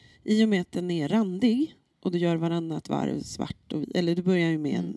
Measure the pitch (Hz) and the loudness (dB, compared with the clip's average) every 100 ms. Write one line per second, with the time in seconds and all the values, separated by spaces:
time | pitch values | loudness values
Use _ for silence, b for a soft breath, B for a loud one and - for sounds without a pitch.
0 | b b - 214 220 196 175 175 180 170 | b b 0 2 4 2 0 -4 -2 -2
1 | 143 214 196 180 240 240 320 - _ _ | 0 2 0 2 2 2 0 -6 _ _
2 | 185 175 170 165 165 170 165 156 - - | -4 0 2 2 0 -2 -2 -6 -4 -2
3 | 69 - - - - - - 156 143 - | -2 -4 -6 -8 -8 -8 -8 -6 -2 0
4 | 170 175 180 180 165 156 147 - 175 | 0 0 2 2 2 0 0 -2 -4